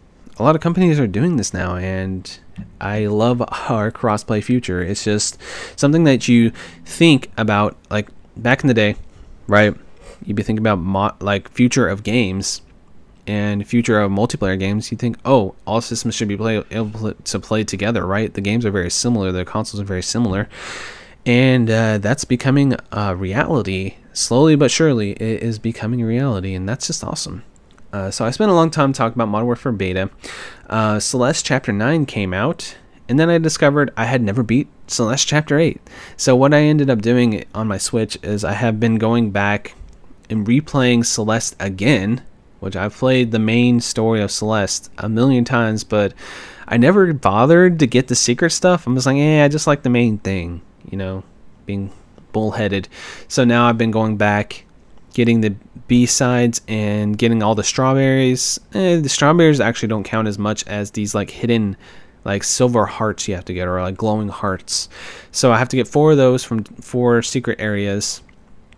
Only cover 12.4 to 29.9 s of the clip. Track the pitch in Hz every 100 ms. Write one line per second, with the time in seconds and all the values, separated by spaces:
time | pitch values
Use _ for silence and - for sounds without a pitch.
12.4 | - - - - - - - - - 104
13.4 | 104 101 101 120 117 107 101 98 113 -
14.4 | 98 95 95 104 - 110 120 107 - 135
15.4 | 95 - - 110 - 113 117 - 107 101
16.4 | 110 110 - 110 110 107 107 - - 101
17.4 | - 110 107 95 101 113 90 98 110 -
18.4 | 98 113 113 98 87 - 123 117 95 90
19.4 | 90 107 110 104 98 92 - 117 120 95
20.4 | 107 - - - - - - - - 120
21.4 | 131 127 113 110 110 107 101 131 - 123
22.4 | 135 139 139 123 - - 104 90 95 101
23.4 | 151 151 98 95 95 - - - - 117
24.4 | 156 147 139 - 160 123 101 - 110 110
25.4 | 117 107 113 113 110 123 113 117 139 104
26.4 | 95 92 95 123 - - - - - 95
27.4 | - - - - - 104 95 - 113 127
28.4 | 214 175 165 156 139 135 117 117 110 104
29.4 | 120 120 139 107 95